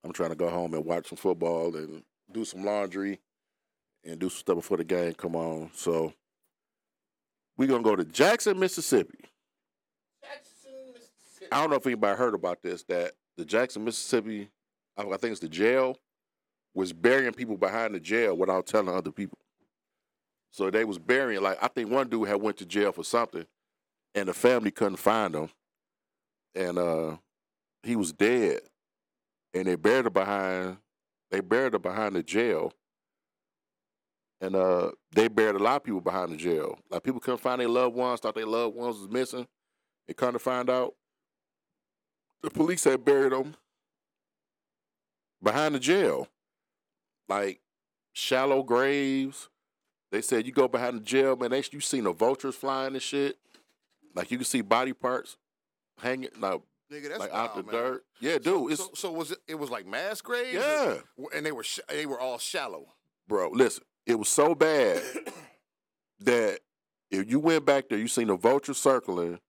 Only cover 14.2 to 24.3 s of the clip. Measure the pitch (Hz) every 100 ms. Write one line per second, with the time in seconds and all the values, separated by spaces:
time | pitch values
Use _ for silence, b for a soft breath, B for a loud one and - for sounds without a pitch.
14.2 | 107 107 101 _ _ _ _ - 101 95
15.2 | 117 104 80 80 110 131 131 131 _ _
16.2 | _ _ _ _ _ - 92 82 120 135
17.2 | 127 110 117 98 95 113 113 95 80 110
18.2 | 110 87 92 92 - 110 95 90 80 90
19.2 | 95 - _ _ _ _ _ _ _ _
20.2 | _ _ _ - 95 107 110 90 80 127
21.2 | 131 101 95 95 120 - 110 131 123 113
22.2 | 101 101 107 98 90 101 104 87 82 117
23.2 | 117 85 82 _ _ _ _ _ _ 104
24.2 | 95